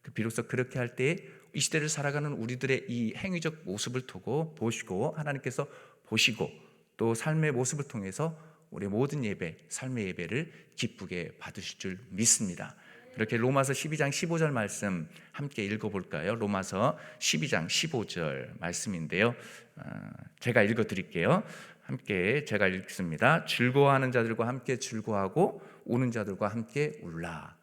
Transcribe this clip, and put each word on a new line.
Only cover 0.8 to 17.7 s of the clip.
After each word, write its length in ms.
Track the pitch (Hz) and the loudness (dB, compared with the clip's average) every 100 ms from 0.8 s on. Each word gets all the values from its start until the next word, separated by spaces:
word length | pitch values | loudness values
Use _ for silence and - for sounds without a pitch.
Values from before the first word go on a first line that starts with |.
| 120 - | -4 0
때 220 | 131 190 - - - | 0 0 -8 -20 -10
이 60 | 151 | -4
시대를 300 | 139 160 151 | 0 0 0
살아가는 420 | 151 143 147 147 | -2 -2 -2 -2
우리들의 540 | 143 113 127 131 131 - | -4 -4 -2 0 0 0
이 260 | 120 110 - | -2 -2 -2
행위적 460 | 190 175 160 160 - | -4 -2 -2 -4 -8
모습을 360 | 104 - 127 127 | -4 -4 -4 -6
두고 480 | 92 95 139 160 - | -10 -2 -2 -2 -2
보시고 560 | 113 110 - 95 143 160 | -2 -2 -4 -2 -2 -2
하나님께서 500 | 147 139 131 - 143 - - - - | -4 -4 -4 -4 -6 -10 -20 -20 -4
보시고 440 | 110 - 107 80 - - - _ - | 2 2 2 -2 -4 -20 -20 _ 0
또 180 | 113 | 2
삶의 380 | 113 156 156 151 | 2 0 2 4
모습을 380 | 123 127 147 139 | 2 0 -2 -6
통해서 500 | 107 95 95 160 160 - - _ | -6 -6 -2 -4 -4 -16 -20 _
우리의 200 | - 98 | -6 -2
모든 360 | 104 139 151 113 | 2 2 0 -2
예배, 320 | 92 85 - - | -4 -6 -8 -12
삶의 400 | - 131 127 95 | -8 -4 -2 -2
예배를 440 | 87 82 117 165 - - - | -4 -4 -2 -4 -12 -20 -6
기쁘게 600 | 117 - 92 90 82 - | -6 -4 -6 -6 -6 -10
받으실 380 | - - - - | -12 -10 -12 -8
줄 220 | 95 92 - | -8 -8 -8
믿습니다. 680 | 90 120 - 104 85 - - - - - - | 2 4 4 2 -4 -10 -12 -20 -20 -18 -4
그렇게 220 | 110 117 | 0 2
로마서 360 | 123 139 131 | 4 4 4
십이 240 | 135 156 151 | 0 -2 0
장 140 | 143 | 0
십오 260 | 143 170 170 | 0 0 2
절 140 | 156 | 2
말씀 560 | 127 104 - 101 90 78 - - | 2 -2 -2 -2 -2 -4 -12 -14
함께 320 | - 143 - 98 | -8 -6 -2 -2
읽어볼까요? 680 | 107 107 98 87 78 87 113 | 0 -2 -4 -4 -2 -2 0
로마서 640 | 104 98 92 95 127 - - - | 0 0 -2 2 0 0 -12 -2
십이 300 | - 156 - | 0 2 2
장 180 | 98 | 0
십오 380 | 80 | 2